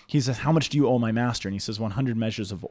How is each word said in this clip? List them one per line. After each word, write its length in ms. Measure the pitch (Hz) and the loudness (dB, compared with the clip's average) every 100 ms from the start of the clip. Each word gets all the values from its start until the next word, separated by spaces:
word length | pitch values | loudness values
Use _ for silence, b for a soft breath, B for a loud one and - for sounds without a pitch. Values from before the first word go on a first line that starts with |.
| B | B
He 140 | 147 | 0
says, 180 | 123 113 | 0 -2
"How 140 | 143 | 2
much 160 | 160 - | 2 2
do 100 | 151 | 2
you 80 | 127 | 4
owe 120 | 123 | 4
my 120 | 113 | 2
master?" 380 | 113 120 120 98 | 2 0 -2 -4
And 60 | |
he 40 | 98 | -4
says, 220 | - 107 | -6 -4
"One 120 | 113 | -4
hundred 240 | 101 131 113 | -2 -2 0
measures 360 | 110 107 101 | -2 -2 -6
of 120 | 95 - | -6 -6